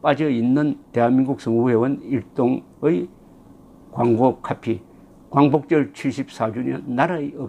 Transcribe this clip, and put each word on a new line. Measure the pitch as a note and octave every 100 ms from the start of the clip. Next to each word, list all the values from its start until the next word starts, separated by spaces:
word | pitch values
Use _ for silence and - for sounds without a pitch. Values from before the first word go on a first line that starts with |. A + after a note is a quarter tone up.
빠져 | D3 C#3 D#3
있는 | A#2+ A#2+ C3+ D3+ - -
대한민국 | A#2+ A#2 C3 C3 C#3
성우회원 | - A#2 B2 A2+ B2+ C#3
일동의 | - B2+ - - B2 C3 - - D3+ F3 F3 - - - - - - - -
광고 | - A#2+ A2 B2+ A2+
카피, | - A#2 - A2 - - - - -
광복절 | C#3 D3 D3 C3 D#3+ C#3
칠십사 | - C#3 C3 C3 - A2+
주년 | A2 B2+ C3+ -
나라의 | B2 D#3+ E3+ C#3+ -